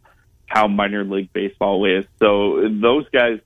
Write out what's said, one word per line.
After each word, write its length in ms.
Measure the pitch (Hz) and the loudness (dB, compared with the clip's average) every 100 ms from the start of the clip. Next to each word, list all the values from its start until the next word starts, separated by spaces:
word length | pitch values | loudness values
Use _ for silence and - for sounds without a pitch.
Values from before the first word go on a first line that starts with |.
| _ _ _ _ - | _ _ _ _ -4
how 220 | 110 107 | 0 0
minor 360 | 101 101 104 | 0 -2 -4
league 280 | 98 98 95 | -4 -6 -6
baseball 540 | - 98 - 101 98 101 | -6 -8 -4 -2 0 0
is. 180 | 92 98 _ | 0 -4 _
So 500 | 107 101 101 71 107 | 2 2 0 0 -2
those 400 | 107 117 143 143 | 0 2 0 0
guys 300 | 131 120 110 | 0 0 -2